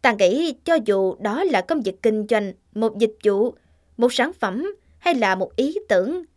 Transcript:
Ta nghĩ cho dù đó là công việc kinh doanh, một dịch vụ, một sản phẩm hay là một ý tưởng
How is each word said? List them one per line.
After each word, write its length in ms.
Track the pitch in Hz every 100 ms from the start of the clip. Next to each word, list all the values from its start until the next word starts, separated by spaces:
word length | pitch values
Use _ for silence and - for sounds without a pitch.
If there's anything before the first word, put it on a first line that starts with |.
Ta 120 | 254 214
nghĩ 340 | 185 247 330 254
cho 140 | - 330 220
dù 300 | 196 190 -
đó 240 | 202 233
là 180 | 381 220
công 200 | - 311
việc 220 | 220 190
kinh 220 | 226 214 214
doanh, 240 | 220 202 190 _ 214
một 220 | 226 214
dịch 180 | 220 214
vụ, 320 | 208 196 233 - _ _ _ -
một 160 | 247
sản 200 | 247 269
phẩm 420 | 370 311 233 370 403 _ _
hay 160 | 349 277
là 200 | 294 185
một 200 | 190 -
ý 220 | 269 370 427
tưởng 340 | 190 196 359 330